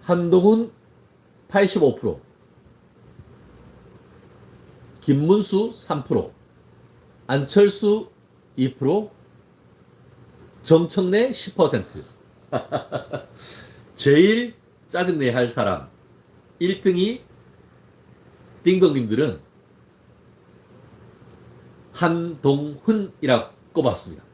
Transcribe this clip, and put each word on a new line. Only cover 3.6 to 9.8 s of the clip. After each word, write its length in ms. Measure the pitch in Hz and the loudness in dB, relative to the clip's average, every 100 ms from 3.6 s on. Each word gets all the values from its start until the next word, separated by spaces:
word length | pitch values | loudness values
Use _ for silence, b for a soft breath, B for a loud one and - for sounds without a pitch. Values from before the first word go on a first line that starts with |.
| - - - - _ - - - - - - - - - | -20 -20 -20 -20 _ -20 -20 -20 -20 -20 -20 -20 -20 -14
김문수 720 | - 139 151 208 208 196 226 | 0 0 4 2 2 -2 -4
삼 300 | - - 147 | -8 -8 -8
프로, 280 | 131 120 - - _ _ _ _ _ _ _ _ - | -2 -4 -4 -14 _ _ _ _ _ _ _ _ -4
안철수 840 | 135 139 - 202 202 208 214 - _ _ _ _ - | -4 0 4 4 2 -2 -2 -4 _ _ _ _ -4
이 180 | 131 | -4
프로, 380 | - 131 190 208 _ _ _ _ _ _ _ | -2 -2 -2 -4 _ _ _ _ _ _ _